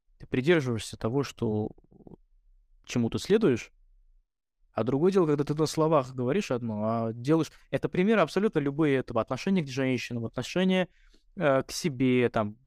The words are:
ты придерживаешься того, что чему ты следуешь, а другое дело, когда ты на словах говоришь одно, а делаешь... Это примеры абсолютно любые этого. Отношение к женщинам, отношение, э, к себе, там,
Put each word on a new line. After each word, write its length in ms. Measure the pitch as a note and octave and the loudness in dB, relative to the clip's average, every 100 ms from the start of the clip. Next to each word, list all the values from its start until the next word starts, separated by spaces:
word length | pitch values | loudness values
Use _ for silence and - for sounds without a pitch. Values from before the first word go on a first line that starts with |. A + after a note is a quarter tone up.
| _ - | _ -20
ты 80 | - | -6
придерживаешься 680 | B2+ C#3 E3+ B2+ A2+ - - | 0 2 2 2 -4 -6 -6
того, 260 | A2+ C3+ | -2 -2
что 460 | C3 - A2+ G#2+ G#2+ - - - - - _ _ _ _ _ _ - | -4 -4 -4 -2 -4 -10 -20 -20 -20 -20 _ _ _ _ _ _ -6
чему 240 | B2 A2+ | -2 0
ты 100 | A2 | -2
следуешь, 520 | - G#3+ G3 A#2 - _ _ _ _ _ _ _ _ _ _ | 2 4 4 0 -4 _ _ _ _ _ _ _ _ _ _
а 100 | - | -6
другое 280 | A2+ C3+ F3+ | -2 2 4
дело, 140 | F#3+ D#3 | 4 4
когда 160 | D3 C#3 | 2 0
ты 80 | D3+ | -2
на 100 | D3+ | -2
словах 460 | - D#3 D#3 B2+ C3 | 0 2 2 0 -2
говоришь 360 | B2 F#3 - | -2 0 -2
одно, 320 | B2 A#2+ G#2 A2 A2+ A2+ | -4 -4 -4 -2 -2 -2
а 60 | |
делаешь... 380 | A#2 B2+ E3 D3 - _ | -4 0 0 0 -8 _
Это 180 | C#3 D3 | -4 -2
примеры 320 | F3+ G3 A3 | 0 2 2
абсолютно 380 | D#3 F#3+ G#3 D#3 | 2 0 0 0
любые 380 | C#3+ C#3 D#3 C3 | -2 0 2 0
этого. 240 | - A#2 | 0 -2
Отношение 420 | - B2+ G3 F#3+ C#3 | -2 -4 0 0 0
к 40 | |
женщинам, 560 | B2+ C3 B2 - A#2+ A2+ | -2 -2 -2 -4 -8 -6
отношение, 600 | - - F3 F#3+ F#3 E3+ _ _ _ _ G3+ | -8 -4 0 2 2 0 _ _ _ _ -2
э, 260 | D3+ C3+ | 2 2
к 80 | - | 0
себе, 580 | - F3 B2+ C3 B2 A#2+ | -4 -4 0 2 4 2
там, 280 | A#2 G#2 A2 | 0 -4 -6